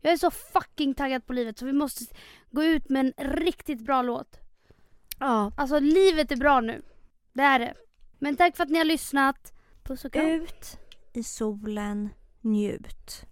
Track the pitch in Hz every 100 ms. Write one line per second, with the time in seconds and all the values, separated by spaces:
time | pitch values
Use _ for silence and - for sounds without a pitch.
0 | 302 330 349 - - 381 - - 285 269
1 | 277 262 - 254 233 214 254 277 285 -
2 | 240 - - - _ 247 320 320 - 269
3 | 269 - 277 311 339 - - 269 220 262
4 | 247 240 - - - _ _ - _ -
5 | _ - 175 226 208 - 277 294 285 330
6 | 381 320 285 269 277 269 226 - - -
7 | - _ _ - 277 269 233 - - _
8 | - - 285 277 349 - 330 320 311 311
9 | - 277 269 277 - - _ - - 262
10 | 269 294 311 320 330 - - - - -
11 | - - 226 - 214 208 214 208 208 208
12 | 208 - - _ 226 208 208 - - -
13 | - - -